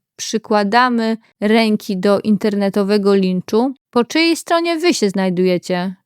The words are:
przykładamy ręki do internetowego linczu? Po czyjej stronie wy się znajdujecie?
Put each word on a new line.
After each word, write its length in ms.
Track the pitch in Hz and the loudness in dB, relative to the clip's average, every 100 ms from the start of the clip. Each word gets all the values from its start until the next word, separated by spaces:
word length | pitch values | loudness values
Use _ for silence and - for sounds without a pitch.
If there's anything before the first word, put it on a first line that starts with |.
| _ - | _ -14
przykładamy 1000 | - 226 - 208 202 226 254 233 220 220 _ - | -6 -6 -2 0 2 2 2 0 -2 -4 _ -4
ręki 560 | 208 226 220 214 - 190 | 2 2 2 0 -2 -2
do 240 | 202 202 | 0 0
internetowego 960 | 214 202 220 202 196 208 196 208 196 | 0 0 0 0 -2 0 0 2 2
linczu? 600 | 196 185 180 - 214 262 254 _ | 2 2 -2 -2 0 0 -4 _
Po 140 | 240 | -2
czyjej 320 | 233 311 330 320 | 0 0 0 0
stronie 420 | - 339 339 330 | 0 -2 0 0
wy 160 | 349 | 0
się 160 | - 202 | 0 -2
znajdujecie? 840 | 196 190 180 185 175 - 180 185 185 | 0 -2 0 0 0 -2 -4 -4 -10